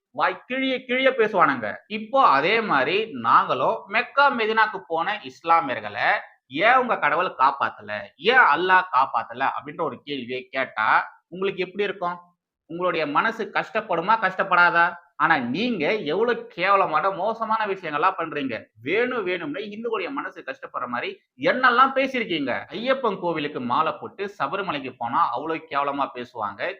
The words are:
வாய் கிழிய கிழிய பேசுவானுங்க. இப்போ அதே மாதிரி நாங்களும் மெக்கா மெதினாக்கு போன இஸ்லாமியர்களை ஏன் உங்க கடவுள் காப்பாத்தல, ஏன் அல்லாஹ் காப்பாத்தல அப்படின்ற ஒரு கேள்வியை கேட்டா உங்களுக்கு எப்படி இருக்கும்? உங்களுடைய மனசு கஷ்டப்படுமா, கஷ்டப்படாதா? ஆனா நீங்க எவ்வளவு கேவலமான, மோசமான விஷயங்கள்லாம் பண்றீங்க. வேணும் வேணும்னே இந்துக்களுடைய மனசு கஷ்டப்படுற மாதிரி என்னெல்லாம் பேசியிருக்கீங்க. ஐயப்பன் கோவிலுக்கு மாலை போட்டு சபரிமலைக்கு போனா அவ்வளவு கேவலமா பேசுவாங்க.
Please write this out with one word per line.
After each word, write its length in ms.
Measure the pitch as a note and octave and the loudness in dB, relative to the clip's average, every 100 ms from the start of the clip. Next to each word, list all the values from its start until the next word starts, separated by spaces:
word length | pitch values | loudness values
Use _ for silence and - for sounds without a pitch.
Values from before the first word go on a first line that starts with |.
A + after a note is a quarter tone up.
| _ | _
வாய் 320 | B2+ D3 F#3 - | -2 -2 -2 -6
கிழிய 280 | B3+ C4 B3+ | -4 -2 -2
கிழிய 320 | C4 B3+ C4 | -2 2 2
பேசுவானுங்க. 580 | B3+ G#3+ G3 D#3 B2+ G#2+ G2 - | 2 2 4 4 2 -4 -8 -10
இப்போ 320 | G#3+ A3 C4+ A#3+ | -10 -2 4 6
அதே 260 | C3+ D#3+ A#3 | 6 4 2
மாதிரி 340 | G#3 D3 C3 G3 A3 B2 | 2 2 2 0 -2 -4
நாங்களும் 580 | A#2 D3+ F#3+ C3 D3+ A3 G3 | 4 4 4 0 0 -2 -2
மெக்கா 400 | G#3+ A#3 - C#4+ | -2 0 4 4
மெதினாக்கு 500 | B3 G#3+ A3 G#3+ F#3+ - | 4 0 2 2 0 -6
போன 300 | D#3+ F3+ G#3 | -4 -2 -4
இஸ்லாமியர்களை 840 | G3+ - E3 E3 D3 A#2 G#2 G2+ D3 G#3 - _ _ C3+ | -8 -8 2 2 2 -4 -6 -2 0 0 -4 _ _ 0
ஏன் 180 | G#3+ C4 | 4 4
உங்க 140 | B3 F3+ | 2 0
கடவுள் 320 | D3 D#3 F#3 - | 0 0 -2 2
காப்பாத்தல, 560 | C3+ - A2+ - G#2 G#2 G2+ _ D#3+ | 0 2 -4 -4 -10 -10 -10 _ 2
ஏன் 180 | C4 E3+ | 6 6
அல்லாஹ் 440 | D3 F#3 F#3 F3 | 4 6 4 4
காப்பாத்தல 520 | B2+ C3+ A#2+ A2+ A#2+ C3 | 2 2 0 -4 -4 -2
அப்படின்ற 320 | - C#3+ E3+ | -4 -10 -6
ஒரு 140 | D#3 A2+ | -6 -6
கேள்வியை 400 | - C#3 A#2 B2+ B2+ | -10 -8 -6 -8 -8
கேட்டா 420 | C3+ C3 - A2 D#3+ - - _ | -6 -4 0 2 2 2 -12 _
உங்களுக்கு 360 | F3 G3 F3+ F3+ | -6 -4 -4 -6
எப்படி 220 | G3 G3+ | -4 -4
இருக்கும்? 300 | F#3 F3 F3+ - _ _ _ - | -4 -6 -6 -14 _ _ _ -14
உங்களுடைய 340 | E3+ F3+ E3 D3 | -4 -2 0 0
மனசு 340 | D3+ A3 A3 G#3 | 2 0 -2 -4
கஷ்டப்படுமா, 640 | D#3 E3 A3 - E3+ F3+ A3+ | -4 -2 -4 -2 -2 2 2
கஷ்டப்படாதா? 640 | F#3+ F#3 F3 F3 F3 E3+ F3 F3+ _ - | 0 -2 2 4 6 6 2 0 _ -2
ஆனா 160 | D#3 D#3 A#2+ | 2 2 2
நீங்க 360 | D3 B3 G#3+ D3+ G#3+ | -2 -2 0 0 -2
எவ்வளவு 380 | D3 E3+ A#3 A#3 - | -2 0 0 0 -6
கேவலமான, 640 | - F#3 G3 F3 D#3 G3 | -2 2 4 4 2 0
மோசமான 480 | F3+ G3+ A3 G#3+ A3+ G#3+ | 0 -2 -2 -2 -2 -2
விஷயங்கள்லாம் 520 | F#3+ E3 D3 F3+ F#3+ | -4 -4 0 0 0
பண்றீங்க. 360 | D#3+ D3 C3+ G#2+ - A2 | -6 -4 -4 -6 -10 _
வேணும் 420 | A#2+ G3 B3+ B3+ F#3 | -4 -2 0 -2 -4
வேணும்னே 360 | F3+ D#3 E3+ G#3+ | -4 -6 -8 -8
இந்துக்களுடைய 420 | G#3 A#3 G#3+ E3 | -8 -6 -4 -4
மனசு 280 | C#3 F3+ F3 | -6 -8 -10
கஷ்டப்படுற 460 | C#3+ C3+ - C#3 B2 | -14 -12 -10 -8 -6
மாதிரி 220 | A#2+ E3+ G3 _ - | -6 -6 -10 _ -4
என்னெல்லாம் 500 | D3 A#3+ B3+ A#3+ C4 B3+ | -2 2 2 4 4 2
பேசியிருக்கீங்க. 580 | C4+ B3+ G3 E3 C3+ G#2 G2+ | -2 -2 -4 -4 -2 -4 -6
ஐயப்பன் 500 | E3+ A#3+ C4 A#3+ F#3+ | -8 -2 0 -2 -2
கோவிலுக்கு 400 | F3 D#3 D3 D3 | -4 -4 -4 -6
மாலை 300 | A#2+ C3+ D#3 | -2 -2 -2
போட்டு 320 | D3 A2+ - G3 | -6 -10 -10 -10
சபரிமலைக்கு 580 | - C#3 G3 F#3+ C#3+ C3 - | -6 -4 -4 -4 -6 -8 -8
போனா 260 | A#2 C#3+ D#3+ | -4 0 0
அவ்வளவு 380 | A#2+ D#3 D#3+ - | -2 -4 -6 -4
கேவலமா 380 | C#3+ C#3+ C#3+ C3 | -2 -2 -2 -4
பேசுவாங்க. 500 | B2 A#2+ A#2 G#2 G2+ D#3 F#3+ | -6 -12 -8 -8 -6 -8 -8